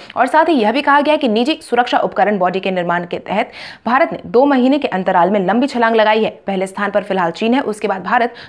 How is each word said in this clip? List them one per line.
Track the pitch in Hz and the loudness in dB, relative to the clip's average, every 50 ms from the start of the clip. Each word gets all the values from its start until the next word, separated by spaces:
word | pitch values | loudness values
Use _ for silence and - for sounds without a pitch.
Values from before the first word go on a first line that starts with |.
| - - - - | -12 -8 -4 -2
और | 240 269 | -2 2
साथ | - 311 320 339 | 2 2 2 4
ही | 330 | 2
यह | 262 208 208 | 2 2 2
भी | 220 285 | 0 0
कहा | 294 294 277 294 | 2 2 2 2
गया | 285 294 302 | 2 2 0
है | 311 | 0
कि | 294 240 | 0 0
निजी | 208 226 247 277 320 - | 0 0 0 0 -2 -4
सुरक्षा | - - 247 240 247 247 - 247 | -6 -2 0 0 0 2 0 -2
उपकरण | - 185 - 214 190 196 214 196 | -2 -2 0 0 0 0 0 0
बॉडी | 180 180 180 190 | 0 -2 -2 -2
के | 190 196 | -4 -4
निर्माण | 185 180 170 175 170 175 175 | -2 -2 -2 -2 -2 -4 -4
के | 175 - - | -6 -8 -10
तहत | - - - 208 262 - - - - - - - - | -8 -4 -4 -4 -4 -4 -8 -16 -18 -18 -18 -10 -4
भारत | 220 240 277 330 330 - | -2 0 0 0 0 -2
ने | - - 170 | -6 -6 0
दो | 180 233 277 | 2 4 4
महीने | 285 285 262 240 262 277 294 | 4 4 4 4 4 2 2
के | 277 - | 0 -2
अंतराल | - 185 185 190 185 180 170 185 | -4 -2 0 0 2 4 4 2
में | 214 208 | 2 2
लंबी | 185 175 202 240 262 269 | 0 0 0 0 0 0
छलांग | - 240 233 226 226 | 0 0 0 2 2
लगाई | 220 214 214 220 226 220 | 2 2 2 2 2 0
है। | - - - - - | -2 -4 -6 -8 -6
पहले | 196 190 190 190 | -4 -4 -4 -4
स्थान | - - 208 196 | -4 -4 -4 -2
पर | 196 202 196 | -2 -2 -2
फिलहाल | - 190 190 175 165 165 | -2 -2 -2 -2 -2 -2
चीन | - 214 226 240 | -2 -2 0 0
है, | - | 0
उसके | - - 208 208 - 202 | 0 -2 -6 -4 -4 -4
बाद | 196 190 175 | -4 -4 -4
भारत | 185 226 247 240 240 - - - | -2 0 0 0 0 -4 -8 -18